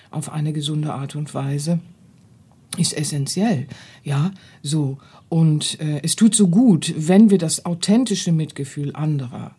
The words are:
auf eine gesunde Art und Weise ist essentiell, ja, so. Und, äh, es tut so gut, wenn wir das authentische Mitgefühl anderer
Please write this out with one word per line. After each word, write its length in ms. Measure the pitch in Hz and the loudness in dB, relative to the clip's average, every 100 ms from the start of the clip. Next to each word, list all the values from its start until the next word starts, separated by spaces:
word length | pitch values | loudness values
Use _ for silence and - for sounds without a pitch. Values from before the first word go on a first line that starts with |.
| _ | _
auf 220 | 156 - | -10 -8
eine 200 | 156 151 | -4 -4
gesunde 420 | 151 147 151 151 | -4 -4 -4 -4
Art 220 | 131 139 147 | -6 -8 -8
und 180 | 151 | -8
Weise 460 | 139 139 143 151 170 - - _ _ _ _ _ _ _ - | -6 -4 -4 -2 -2 -4 -18 _ _ _ _ _ _ _ -4
ist 200 | 160 - | -2 -2
essentiell, 680 | 147 147 135 180 226 139 135 - - - | -4 -4 -4 -2 0 0 -4 -14 -20 -14
ja, 260 | 147 139 180 - - - | -4 -2 -2 -4 -16 -14
so. 360 | 143 156 139 139 - - _ | -4 -2 -2 -6 -14 -20 _
Und, 520 | 165 160 151 - - | 2 4 2 -2 -6
äh, 200 | 151 147 | -6 -4
es 100 | 165 | -4
tut 200 | - 220 - | 2 4 4
so 100 | 190 | 4
gut, 460 | 180 254 156 156 - | 6 6 4 0 -4
wenn 340 | 156 196 220 | 4 6 8
wir 80 | 190 | 6
das 260 | 165 - 180 | 2 -4 -6
authentische 640 | 170 - 226 254 190 180 | -4 2 2 2 -2 0
Mitgefühl 640 | 160 151 - 139 147 143 | 0 -2 -8 -10 -8 -8
anderer 580 | 143 156 143 123 107 - | -4 -4 -2 -6 -10 -14